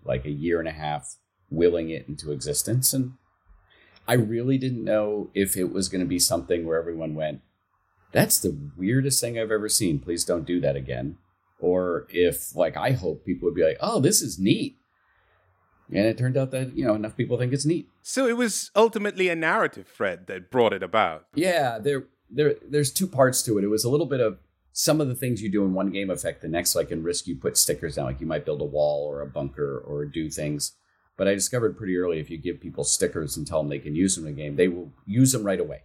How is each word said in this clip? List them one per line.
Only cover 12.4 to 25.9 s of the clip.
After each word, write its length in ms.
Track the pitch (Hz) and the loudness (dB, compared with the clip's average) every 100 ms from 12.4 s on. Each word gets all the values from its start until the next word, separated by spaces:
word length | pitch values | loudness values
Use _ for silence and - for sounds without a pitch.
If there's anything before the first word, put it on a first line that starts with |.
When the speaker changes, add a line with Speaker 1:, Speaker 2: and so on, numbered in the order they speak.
| - | -6
Speaker 1:
like, 220 | 78 80 76 | 0 0 2
I 140 | 120 | 0
hope 340 | 123 87 73 | 0 -2 -4
people 220 | 95 - 87 | -4 -2 0
would 80 | |
be 100 | 82 | 2
like, 140 | 80 78 | 2 2
"Oh, 180 | 208 208 | 0 4
this 220 | 147 214 | 4 4
is 180 | 131 - | 0 0
neat." 380 | 98 - - - _ _ _ _ _ _ _ _ _ _ - | 2 2 0 -10 _ _ _ _ _ _ _ _ _ _ -6
And 140 | 95 | 0
it 140 | 110 113 | 0 2
turned 180 | 127 135 | 0 0
out 140 | 131 | -2
that, 260 | 131 127 - | -4 -4 -2
you 80 | |
know, 100 | 127 | 0
enough 220 | 107 107 - | 0 -2 -4
people 220 | 117 120 | -2 0
think 160 | 127 | 0
it's 100 | 139 | 0
neat. 240 | 147 175 - _ | 0 -2 -4 _
Speaker 2:
So 240 | - 254 254 | -6 0 2
it 100 | 240 | 2
was 340 | 233 - - 202 | 0 -2 0 4
ultimately 540 | 226 214 208 185 180 | 4 4 -4 0 0
a 60 | 165 | 2
narrative 500 | 160 214 160 - - | 0 2 0 -4 -14
thread 400 | - 98 87 95 | -2 -2 -2 -8
that 240 | 92 87 | -10 -2
brought 240 | 127 110 | 4 4
it 80 | 95 | 4
about. 440 | 90 110 90 78 _ | 0 2 2 0 _
Speaker 1:
Yeah, 440 | 143 180 165 131 113 | 0 2 4 2 0
there, 300 | 139 135 - _ - | -2 -2 -4 _ -8
there, 280 | 135 151 - - | 2 2 2 0
there's 240 | 147 135 | 0 2
two 140 | - 185 | 0 0
parts 360 | 127 131 - | 6 4 4
to 120 | 120 101 | 2 2
it. 80 | |
It 40 | 101 | 4
was 160 | 107 | 2
a 40 | 120 | 2
little 160 | 151 | 2
bit 160 | 139 131 | 2 2
of 200 | 110 98 _ _ _ | 0 -2 _ _ _
some 280 | - 160 156 | -2 2 2
of 80 | 135 | 2
the 60 | |
things 260 | 120 127 104 | -2 -2 -2
you 80 | 107 | 0
do 160 | 101 | 2
in 80 | 95 | 2
one 180 | 92 | 2
game 200 | 98 | 0